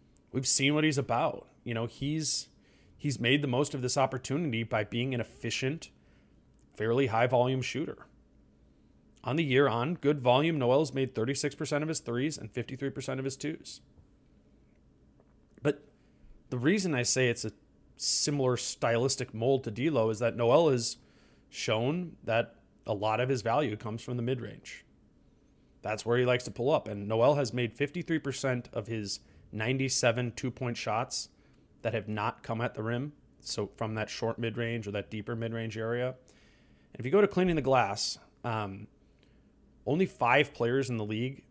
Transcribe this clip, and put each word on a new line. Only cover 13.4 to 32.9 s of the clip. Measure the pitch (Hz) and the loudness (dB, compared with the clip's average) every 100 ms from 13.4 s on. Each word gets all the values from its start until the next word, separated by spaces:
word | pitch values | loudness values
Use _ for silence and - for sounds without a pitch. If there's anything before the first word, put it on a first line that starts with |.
| 147 165 - - - - - _ _ - _ _ _ _ _ _ - _ _ _ _ - | -8 -8 -14 -18 -20 -20 -20 _ _ -20 _ _ _ _ _ _ -20 _ _ _ _ -4
But | 147 - - _ _ _ - - _ | -2 -2 -12 _ _ _ -20 -20 _
the | 123 | 0
reason | 139 208 185 | 2 2 2
I | 131 | 0
say | 120 131 123 | 2 4 4
it's | 117 | 2
a | 110 - _ _ _ - | -4 -10 _ _ _ -6
similar | - - - 147 127 123 | -2 0 2 2 2 0
stylistic | - - 123 117 135 - 120 | -4 -2 2 2 2 0 -4
mold | 110 120 135 | -2 2 2
to | 117 | 0
D'Lo | 101 156 131 113 | -2 0 2 2
is | 107 | 2
that | 117 113 | -2 2
Noel | 117 147 160 | 4 6 6
has | 127 110 - _ _ _ _ _ | 4 0 -6 _ _ _ _ _
shown | - - 110 123 175 170 - | -8 -2 0 0 -2 -6 -8
that | - 113 120 - _ _ | 0 0 0 -10 _ _
a | - | -6
lot | 104 107 110 | -2 0 0
of | 127 | 0
his | 127 | 0
value | 113 131 131 107 | 0 0 0 -4
comes | 113 117 | -8 -8
from | - 123 | -6 -4
the | |
mid-range. | 120 127 107 - - - - _ _ _ _ _ _ _ _ _ | -2 -4 -6 -14 -18 -20 -20 _ _ _ _ _ _ _ _ _
That's | 104 107 | -6 -4
where | 113 120 | 0 2
he | |
likes | 123 123 | 4 2
to | - | -2
pull | 110 127 | -4 0
up. | 156 - | 0 0
And | 104 101 | -8 -2
Noel | 110 127 147 | 4 4 4
has | 120 | 0
made | 120 117 | -2 -4
fifty-three | - 143 180 165 160 | -2 -4 -4 -4 -4
percent | 139 127 135 123 - | -4 -4 -2 -2 -4
of | 117 110 | -8 -6
his | 113 98 - - - - | -6 -6 -8 -12 -20 -12
ninety-seven | 107 113 131 135 - 123 120 120 | -4 -2 0 0 2 2 2 -4
two-point | - 127 - 123 117 | -4 -6 -4 -6 -4
shots | 117 107 131 - - _ _ _ _ _ | -4 -2 -4 -8 -10 _ _ _ _ _
that | - | -4
have | 110 98 | -4 -4
not | 107 113 - | -4 -4 -6
come | - 113 | -6 -4
at | 120 | -4
the | - | -4
rim, | 110 | -4